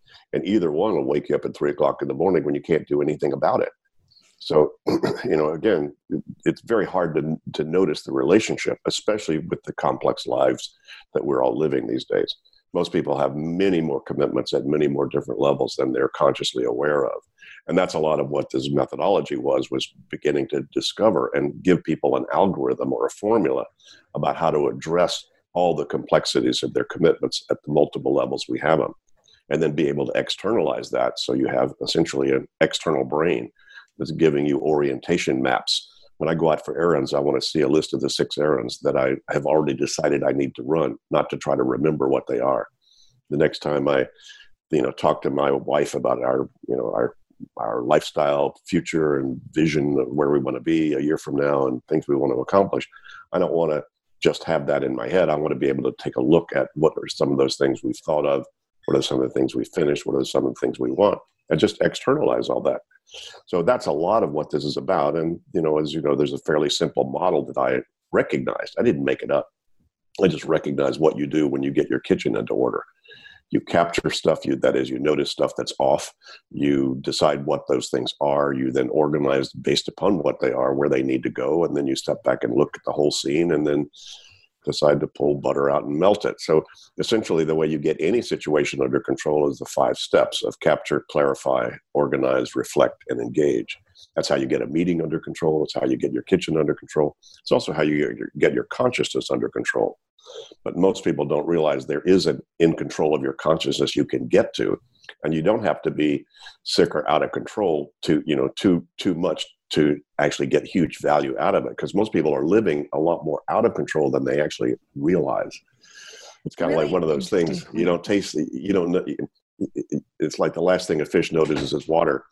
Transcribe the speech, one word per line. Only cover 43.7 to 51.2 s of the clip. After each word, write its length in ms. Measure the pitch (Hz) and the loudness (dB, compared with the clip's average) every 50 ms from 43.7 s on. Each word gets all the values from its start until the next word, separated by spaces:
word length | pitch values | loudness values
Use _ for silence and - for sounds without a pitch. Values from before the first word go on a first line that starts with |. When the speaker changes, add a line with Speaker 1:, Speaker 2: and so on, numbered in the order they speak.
| 73 71 69 71 | 0 0 2 2
Speaker 1:
I, 180 | 69 67 65 - - _ - - - - - - - _ _ - | 2 2 0 -2 -4 _ -20 -20 -20 -20 -20 -20 -20 _ _ -2
you 120 | 80 73 62 | 0 0 0
know, 80 | 65 | 0
talk 320 | - - - 78 76 - - | -2 0 0 0 0 2 -2
to 80 | 76 | -4
my 200 | 67 69 71 69 | -2 0 2 2
wife 440 | 69 67 65 - 67 73 71 - - | 0 0 0 0 0 0 0 0 -2
about 280 | 69 62 64 62 60 62 | -2 0 0 -2 0 0
our, 260 | 64 64 67 67 69 _ _ - - | 0 0 0 0 -4 _ _ -6 -4
you 80 | 60 | -4
know, 160 | 64 60 53 50 | -2 -2 -2 -2
our, 220 | 55 60 62 - - _ _ _ - - - - | 0 -2 -2 -2 -6 _ _ _ -20 -20 -18 -10
our 240 | - 57 55 57 62 | -8 -6 -4 -4 -4
lifestyle 720 | 60 64 76 76 - - - 80 73 71 71 71 69 67 - _ _ | 0 2 2 2 2 0 -2 0 0 2 2 2 0 -2 -2 _ _
future 520 | - 92 85 - - - 80 78 76 71 69 | -2 -2 -2 0 0 0 0 2 2 2 0
and 220 | 67 67 64 65 - - - | 0 -2 -6 -6 -10 -8 0
vision 460 | 78 80 82 73 76 71 71 71 69 | 0 2 2 2 2 0 2 2 0
of 100 | 64 62 | 0 0
where 200 | 67 73 73 71 | 0 0 2 4
we 120 | 73 71 | 4 2
want 180 | 65 65 65 62 | 2 0 -4 -4
to 40 | 62 | -2
be 300 | 80 82 80 80 76 73 | 0 0 2 2 2 0
a 80 | 67 | 0
year 160 | 71 73 78 | 0 0 0
from 200 | 71 | -2